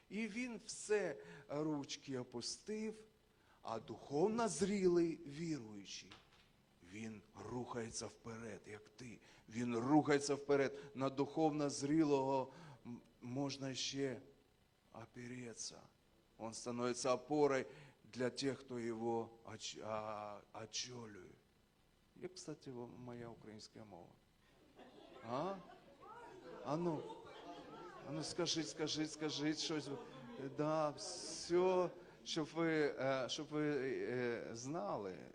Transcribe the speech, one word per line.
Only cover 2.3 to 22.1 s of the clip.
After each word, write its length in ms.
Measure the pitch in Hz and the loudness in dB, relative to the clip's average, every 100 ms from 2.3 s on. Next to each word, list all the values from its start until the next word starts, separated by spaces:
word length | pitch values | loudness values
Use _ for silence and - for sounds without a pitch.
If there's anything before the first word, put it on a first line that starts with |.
| 120 - - - 214 220 214 - _ _ _ _ - | -4 -4 -6 -4 -2 -2 -6 -14 _ _ _ _ -14
А 180 | - 113 | -6 -4
духовно 680 | - 110 - 143 196 220 220 | -4 -10 -2 4 4 4 2
зрілий 720 | 147 190 202 185 175 170 156 139 | 2 2 4 6 6 6 2 -8
віруючий, 880 | 143 170 147 110 101 95 - - - - - - _ _ _ 85 | -6 -2 -2 -4 -12 -10 -12 -12 -18 -20 -20 -20 _ _ _ -14
він 300 | 101 110 107 - - 101 | -10 -8 -10 -14 -12 -6
рухається 560 | 123 117 120 113 - 107 | -6 -4 -4 -4 -4 -8
вперед, 540 | - 117 113 113 104 - | -8 -10 -8 -8 -10 -10
як 220 | 104 107 | -14 -14
ти. 320 | - 127 101 - - - | -16 -14 -14 -18 -20 -8
Він 280 | 113 120 117 | -2 2 2
рухається 560 | 123 151 147 143 143 | 8 8 8 4 4
вперед. 440 | 139 - 139 131 - - | 0 6 6 6 0 -10
На 160 | 127 135 | -2 0
духовно 600 | 135 139 160 160 151 143 | 2 0 4 4 4 0
зрілого 840 | 123 139 160 151 139 135 135 131 - - 131 120 | 0 4 6 6 6 6 2 0 -6 -18 -16 -12
м-, 140 | 120 - - | -12 -14 -14
можна 520 | 123 127 143 127 135 | -6 -2 -2 -2 -4
ще 460 | 127 - 139 135 113 - - _ _ _ _ _ | -2 -2 0 0 0 -8 -20 _ _ _ _ _
опереться. 880 | - 113 123 120 123 120 110 - 85 - _ _ _ _ - | -16 -14 -10 -8 -8 -10 -8 -10 -10 -18 _ _ _ _ -10
Он 160 | 113 | -8
становиться 600 | 110 123 120 123 120 135 | -4 -4 2 2 2 4
опорой 520 | 123 - 151 143 135 117 - - - 107 | 2 2 6 6 6 2 -8 -18 -20 -14
для 180 | 110 123 | 0 0
тех, 280 | - 139 123 | 2 0 -2
кто 200 | - 123 | -4 -4
его 520 | 117 113 117 117 113 - | -2 0 2 2 0 -8
оч-, 360 | - 107 - - | -14 -10 -8 -6
а, 560 | 107 110 107 104 104 101 - 104 | -4 -2 -2 -4 -6 -10 -12 -12
очолює. 760 | 110 - 123 123 113 98 80 - _ _ _ _ _ _ _ | -8 -6 -6 -8 -10 -12 -16 -20 _ _ _ _ _ _ _